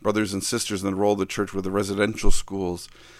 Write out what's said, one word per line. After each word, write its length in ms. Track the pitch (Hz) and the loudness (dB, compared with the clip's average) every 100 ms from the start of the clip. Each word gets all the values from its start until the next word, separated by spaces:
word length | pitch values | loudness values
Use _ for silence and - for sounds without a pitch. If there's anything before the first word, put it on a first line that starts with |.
brothers 320 | 107 107 107 | -2 0 -2
and 100 | 98 | -4
sisters, 400 | - 120 - 101 | -4 -4 -4 -4
and 80 | 98 | -4
the 80 | 95 | 0
role 140 | 104 | 0
of 60 | 104 | 0
the 80 | 95 | -2
church 260 | - 101 | -4 -4
with 120 | 98 | -4
the 60 | 95 | -4
residential 600 | 95 98 101 104 110 101 | -2 -2 -2 -2 4 6
schools. 580 | - - 98 92 87 - - - - | 6 4 -6 -4 -6 -10 -20 -20 -20